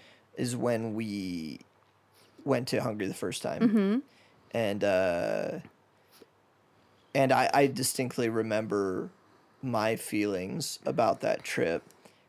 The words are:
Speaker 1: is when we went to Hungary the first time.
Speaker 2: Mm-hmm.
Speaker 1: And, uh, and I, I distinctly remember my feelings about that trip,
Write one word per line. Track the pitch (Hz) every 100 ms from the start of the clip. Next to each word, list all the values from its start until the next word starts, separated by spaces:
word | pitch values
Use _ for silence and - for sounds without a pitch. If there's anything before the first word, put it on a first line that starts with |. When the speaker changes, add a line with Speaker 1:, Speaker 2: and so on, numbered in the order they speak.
| - - _ -
Speaker 1:
is | 123 120
when | 120 113 113
we | 110 110 101 92 87 78 62 - _ _ _ _ _ _ -
went | 143 123 131
to | 113
Hungary | 120 107 95
the |
first | - 95 -
time. | - -
Speaker 2:
Mm-hmm. | 226 214 196 233 - _ _ _ -
Speaker 1:
And, | 120 107 101
uh, | 101 92 92 87 53 52 - 190 - _ _ _ _ - - _ _ _ _ _ _ _ _
and | 139 135
I, | 123 131
I | 143 143
distinctly | 131 131 - 123 - 117
remember | 113 110 107 110 101 98 92 185 - _ _ _ -
my | 123 113 110 113
feelings | - 107 104 95 95 165 - - -
about | 139 107 -
that | - -
trip, | - - 82 85 - - - _